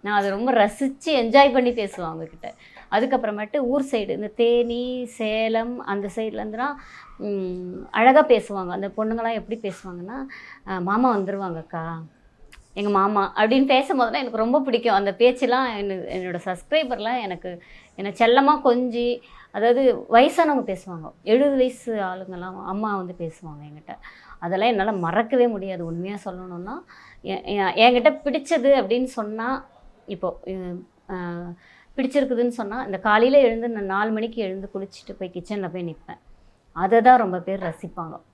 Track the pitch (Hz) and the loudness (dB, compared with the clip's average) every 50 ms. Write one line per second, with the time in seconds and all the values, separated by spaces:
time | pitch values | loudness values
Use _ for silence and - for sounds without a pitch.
0 | - 202 208 208 202 202 196 202 226 262 254 240 202 214 214 - 277 269 269 - | -4 0 0 0 0 0 -2 -2 0 2 4 4 4 4 2 -2 -4 -4 -4 -6
1 | - 330 311 269 233 226 220 269 277 285 233 220 247 240 240 233 208 196 - - | -4 0 0 0 0 6 8 8 8 8 6 4 2 2 0 -2 -4 -6 -6 -8
2 | 180 160 165 165 165 160 - - - - - _ - - - - - _ - 208 | -8 -8 -8 -8 -12 -12 -14 -16 -18 -18 -18 _ -20 -20 -20 -20 -12 _ 0 0
3 | 233 269 269 247 - 214 208 208 214 208 - 294 269 247 262 294 269 269 - 226 | 2 2 0 0 0 -2 -4 -4 -8 -4 -2 -2 0 2 0 0 0 0 -2 -2
4 | 202 190 - 175 208 208 208 - 233 233 240 240 240 233 233 240 247 254 254 254 | -2 -2 -4 -6 -6 -8 -2 2 2 4 4 4 2 0 -2 -4 -4 -4 -4 -6
5 | 247 233 226 - 220 214 214 220 220 226 226 226 226 240 247 240 - - 202 202 | -8 -10 -8 -6 -4 -2 -2 0 0 0 0 0 -2 -2 -6 -8 -6 -6 -6 -4
6 | 202 202 180 - 220 220 208 214 208 214 214 220 254 285 285 277 - - - - | -4 -6 -6 -6 -6 -6 -6 -6 -8 -8 -6 -6 -6 -6 -6 -10 -16 -20 -20 -20
7 | - - - - 196 208 202 196 185 185 180 180 180 180 180 185 190 - - 208 | -20 -20 -16 -10 -8 -6 -4 -4 -4 -6 -6 -8 -10 -10 -12 -12 -14 -4 2 6
8 | 226 254 262 302 294 302 247 214 - - 208 196 185 175 180 185 196 196 - - | 6 8 8 8 8 6 4 4 4 -2 -8 -8 -6 -6 -6 -6 -6 -8 -6 -4
9 | 214 220 226 233 226 226 233 220 214 - 220 226 226 202 180 - - 190 180 175 | -4 -4 -4 -4 -4 -4 -4 -6 -6 -8 -10 -8 -8 -10 -10 -10 -14 -14 -14 -12
10 | 175 190 233 269 269 269 - - - - - - _ 196 190 185 180 185 202 220 | -12 -12 -12 -12 -12 -14 -14 -20 -20 -20 -20 -20 _ -8 -6 -4 -2 -2 0 2
11 | 254 254 233 202 190 180 196 196 196 185 170 160 160 _ - 165 160 165 170 160 | 2 2 2 0 -2 -4 -6 -6 -6 -8 -8 -10 -12 _ -10 -8 -8 -8 -10 -12
12 | 160 156 _ _ _ _ _ _ - - - - - _ _ - 202 208 202 196 | -12 -16 _ _ _ _ _ _ -20 -20 -20 -20 -20 _ _ -6 -2 0 2 2
13 | 190 202 214 202 196 190 - - 214 220 247 262 269 269 277 254 269 269 381 262 | 2 2 2 0 -2 -2 0 0 2 4 4 4 4 4 4 2 2 2 0 0
14 | 247 226 220 294 269 240 233 220 220 233 247 302 269 269 233 226 233 240 208 196 | 0 0 0 -4 -4 -4 -4 -2 -2 2 2 0 0 2 -2 0 2 2 2 2
15 | 202 196 190 - 233 247 254 254 269 226 240 254 262 247 226 208 202 202 190 185 | 0 0 0 4 4 4 4 4 0 0 2 0 0 -2 -4 -6 -6 -6 -6 -6
16 | 170 - - 185 180 180 175 175 - 190 185 175 - - 294 311 311 247 247 214 | -8 -8 -8 -8 -6 -6 -8 -8 -6 -6 -8 -8 -6 0 0 0 0 0 -4 -4
17 | 214 220 247 254 226 190 180 170 - 185 175 175 - - - - - _ _ - | -4 -4 -4 -4 -4 -6 -8 -8 -10 -12 -12 -12 -16 -20 -20 -20 -20 _ _ -8
18 | 190 202 196 - 233 226 240 269 277 277 302 294 294 277 240 247 254 254 226 240 | -8 -8 0 2 4 6 6 6 6 6 4 4 4 2 4 4 2 -2 -2 -2
19 | 240 240 240 240 _ - - - - _ _ 202 208 233 240 254 269 254 226 - | -2 -2 -2 -4 _ -20 -20 -20 -20 _ _ 0 4 4 4 6 4 2 2 2
20 | - - - 226 262 311 302 - 330 311 294 262 - - 190 185 - 196 180 165 | -2 4 6 6 6 6 4 2 2 2 2 0 -2 -4 -6 -8 -8 -14 -14 -12
21 | 156 - - _ _ - 214 254 285 294 277 269 254 254 254 - - 240 226 214 | -12 -16 -18 _ _ 2 4 4 4 4 2 2 0 0 -2 -6 -10 -8 -6 -4
22 | 196 185 185 185 190 190 185 175 180 185 185 190 - - 190 202 214 214 202 196 | -4 -6 -6 -8 -12 -12 -12 -12 -12 -12 -12 -12 -10 -8 -6 -4 -4 -4 -4 -6
23 | 185 180 180 - 170 165 160 - - 160 151 147 147 147 147 151 - - - - | -6 -8 -10 -10 -10 -10 -10 -12 -18 -18 -16 -16 -18 -18 -20 -20 -16 -16 -18 -16
24 | - - - - - - - - - 175 185 190 208 240 240 202 190 214 220 190 | -16 -20 -20 -20 -20 -20 -18 -10 -6 -4 -2 2 2 2 2 2 0 0 -2 -2
25 | 175 165 170 208 226 226 - 254 240 240 226 202 185 196 185 175 175 165 165 170 | -2 0 0 0 0 2 2 2 2 2 2 -4 -8 -8 -8 -8 -8 -8 -6 -8
26 | 180 190 208 202 - 208 180 180 185 185 180 170 180 196 247 349 370 _ - - | -6 -8 -8 -10 -10 -12 -12 -12 -12 -12 -12 -12 -12 -12 -12 -14 -16 _ -20 -20
27 | - - - - _ - 190 - - - 202 208 196 185 - - 220 247 247 247 | -20 -20 -20 -16 _ -8 -8 -8 -6 -4 -2 -2 -2 -2 4 6 6 6 6 6
28 | 233 302 294 302 - 285 247 311 277 - 339 311 233 277 277 269 214 190 226 247 | 4 4 2 2 -4 -2 -2 -2 -2 0 -2 2 4 4 4 4 4 0 0 -2
29 | 254 254 - - 214 208 214 220 226 247 262 262 - _ _ _ _ - _ _ | -2 -4 -4 -8 -8 -8 -6 -6 -4 -4 -6 -6 -8 _ _ _ _ -20 _ _
30 | _ - 208 175 190 180 - - - - 190 190 185 180 175 180 180 _ _ _ | _ -14 -10 -6 -4 -6 -6 -6 -10 -10 -10 -8 -8 -10 -10 -12 -12 _ _ _
31 | _ _ 196 180 180 175 175 170 175 175 175 _ _ _ - _ _ _ - - | _ _ -10 -8 -8 -8 -8 -10 -10 -12 -14 _ _ _ -20 _ _ _ -8 -4
32 | 262 269 269 285 269 262 254 226 240 247 233 - 226 202 208 240 - - 190 185 | -4 0 0 0 0 0 0 0 -2 -2 -2 -4 -8 -8 -6 -8 -8 -6 -8 -4
33 | 190 214 208 214 233 254 269 285 269 240 226 226 226 240 233 214 202 196 190 196 | 2 4 4 6 6 6 6 6 6 6 2 0 -4 -6 -6 -6 -4 -2 -2 -2
34 | 208 220 220 220 220 233 226 226 214 190 185 196 190 196 _ 196 196 196 - - | 0 0 -2 -2 -4 -6 -6 -6 -6 -6 -6 -8 -10 -10 _ -10 -10 -10 -14 -20
35 | - - 196 - 190 180 180 180 170 - 214 202 190 175 160 185 175 170 160 - | -18 -18 -14 -12 -12 -10 -10 -12 -10 -8 -6 -6 -6 -6 -6 -8 -8 -8 -10 -12
36 | - - - - _ _ - _ _ _ _ _ _ _ _ 160 180 196 226 226 | -16 -20 -20 -20 _ _ -20 _ _ _ _ _ _ _ _ -2 0 4 4 6
37 | 220 247 254 247 226 190 180 180 175 - 190 196 185 170 160 - - 175 - - | 8 8 8 8 6 2 -2 -4 -4 -4 -6 -4 -4 -8 -8 -8 -14 -14 -12 -10
38 | 165 160 147 - _ _ | -12 -12 -12 -16 _ _